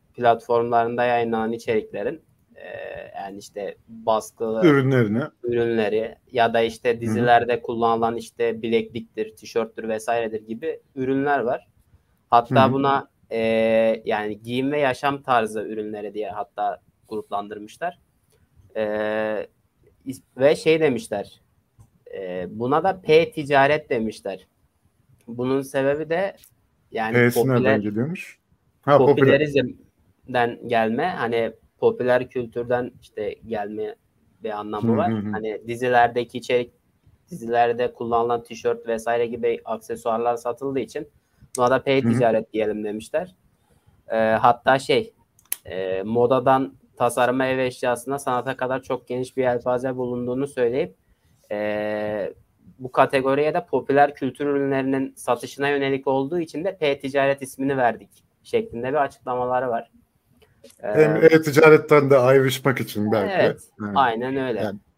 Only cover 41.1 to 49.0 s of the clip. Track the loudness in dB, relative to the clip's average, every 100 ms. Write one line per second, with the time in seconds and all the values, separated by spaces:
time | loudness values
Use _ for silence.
41.1 | _ _ _ -10 0 2 2 2 2 2
42.1 | 2 2 0 -2 -4 -2 -4 -6 -8 -6
43.1 | -6 -6 _ _ _ _ _ _ _ -6
44.1 | 0 2 4 4 4 2 2 2 0 -2
45.1 | _ _ _ -14 -12 -10 -6 -4 -4 -2
46.1 | 0 2 2 4 2 0 -10 _ -2 -2
47.1 | 2 0 0 0 0 -2 -2 -4 -4 -4
48.1 | -6 -4 -4 -4 -6 -4 -4 -4 -8